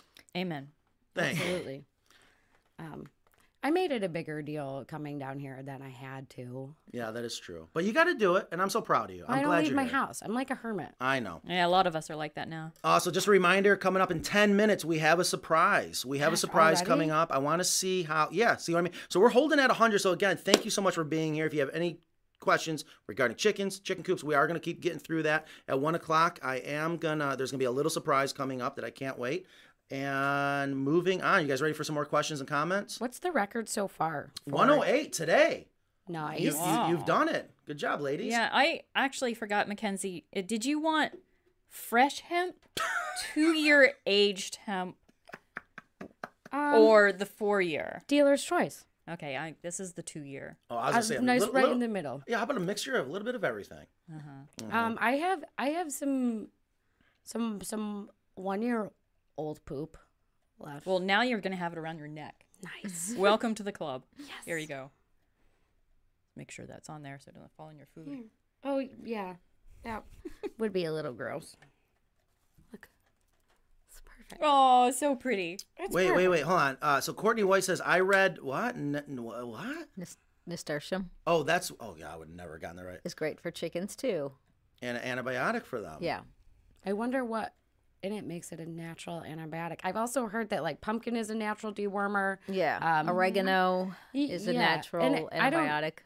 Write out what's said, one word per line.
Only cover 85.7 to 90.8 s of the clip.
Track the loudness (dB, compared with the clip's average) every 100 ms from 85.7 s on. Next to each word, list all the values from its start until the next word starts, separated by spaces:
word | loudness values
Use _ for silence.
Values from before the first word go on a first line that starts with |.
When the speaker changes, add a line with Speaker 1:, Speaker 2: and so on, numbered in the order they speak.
| -10
Speaker 2:
them. | -8 -8
Speaker 4:
Yeah. | -6 -6 -10 _ _ _ _ _ -6
Speaker 3:
I |
wonder | -4 -4 -4
what, | -4 -6 -8 _ _ _ _ _
and | -8
it | -8
makes | -8 -10 -12
it | -14
a | -12
natural | -12 -12 -12 -12 -12
antibiotic. | -10 -12 -10 -8 -8 -6
I've | -4 -2
also | -2 -2 -2
heard | -4 -4
that, | -2
like, | -4 -4